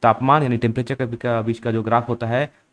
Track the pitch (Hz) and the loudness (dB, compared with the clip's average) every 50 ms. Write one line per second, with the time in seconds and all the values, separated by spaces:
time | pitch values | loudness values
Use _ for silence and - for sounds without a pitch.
0 | - 117 110 - 127 135 143 156 147 127 123 113 120 117 110 127 120 - 135 - | 2 2 2 4 2 2 4 4 2 0 0 0 0 0 0 -2 -4 -4 -4 -4
1 | 123 117 120 117 - 123 117 113 107 113 113 113 - 120 110 113 107 110 113 120 | -6 -6 -6 -6 -4 -2 -2 -2 -2 -2 -4 -4 -2 -2 -2 -2 0 2 2 0
2 | 117 - 117 - 117 113 117 131 147 143 _ _ _ _ | 2 0 -4 -4 -4 -2 -2 -2 -2 -4 _ _ _ _